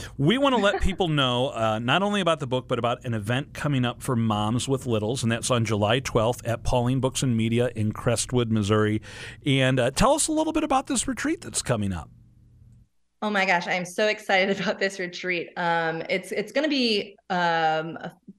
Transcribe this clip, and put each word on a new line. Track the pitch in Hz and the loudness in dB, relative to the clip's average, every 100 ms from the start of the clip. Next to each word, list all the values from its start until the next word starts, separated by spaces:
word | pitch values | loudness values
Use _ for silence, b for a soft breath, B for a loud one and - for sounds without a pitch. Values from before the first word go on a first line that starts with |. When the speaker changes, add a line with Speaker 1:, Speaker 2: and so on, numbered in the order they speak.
| B - | B -2
Speaker 1:
We | 143 240 | 2 4
wanna | 277 247 | 4 4
let | 202 359 | 2 2
Speaker 2:
<laughs> | - | 0
Speaker 1:
people | 180 180 | 0 0
know, | 147 131 123 131 | 2 2 2 0
uh, | 113 113 110 | 0 0 0
not | 120 156 | 2 2
only | 202 202 | 2 0
about | 170 160 | 0 0
the | 131 | 0
book, | 127 120 | -4 -2
but | 120 | -2
about | 117 127 123 | 0 -2 -4
an | |
event | 113 98 123 143 | -4 -2 -2 -4
coming | - 151 135 123 | -6 -2 0 0
up | - | -2
for | - 120 | -2 0
moms | 113 104 107 123 120 | 2 0 0 0 0
with | 135 131 | -2 0
littles, | 110 104 131 | 0 0 0
and | 113 | 0
that's | 113 113 | 0 0
on | 123 107 | 0 2
July | 107 101 127 | 2 2 2
twelfth | 131 123 110 120 117 | 0 0 0 0 -4
at | 117 | -4
Pauline | - 127 120 131 | 0 2 2 0
Books | 131 127 | 0 0
and | 135 113 | 0 0
Media | 113 117 123 113 | 2 2 0 0
in | 107 | -4
Crestwood, | 104 - 117 - 123 117 | -2 -2 0 0 0 2
Missouri. | 110 98 107 107 107 B B B B 147 | 0 2 4 2 0 B B B B 0
And, | 135 131 131 | 2 4 2
uh, | 120 | 0
tell | 135 220 | 2 4
us | 302 - | 4 2
a | |
little | 311 320 | 0 0
bit | 311 | 0
about | 302 269 277 | 0 0 0
this | 269 - | -2 -2
retreat | 240 285 339 | -4 -4 -4
that's | - - | -6 -6
coming | - 120 101 | -2 0 0
up. | 87 - - - - - - - - _ _ _ _ | -4 -8 -18 -20 -20 -20 -20 -20 -20 _ _ _ _
Speaker 2:
Oh | 214 | -2
my | 208 190 | 0 2
gosh, | 175 196 | 2 0
I'm | 180 180 | -4 -4
so | - 214 | 0 0
excited | 208 - 196 196 196 | 0 0 2 2 0
<laughs> | |
about | 185 - | -2 -2
this | 196 196 | -2 -2
retreat. | 180 180 180 175 - - | -8 -8 -4 -4 -6 -4
Um, | 175 170 165 160 - | 0 0 0 -4 -4
it's, | 185 190 | -4 -4
it's | 220 214 | -6 -4
gonna | 269 302 | -2 0
be, | 285 233 208 - - _ | 0 0 0 -2 -12 _
um, | 180 170 165 160 156 165 156 175 - - | 0 2 2 2 0 -2 -8 -12 -14 -20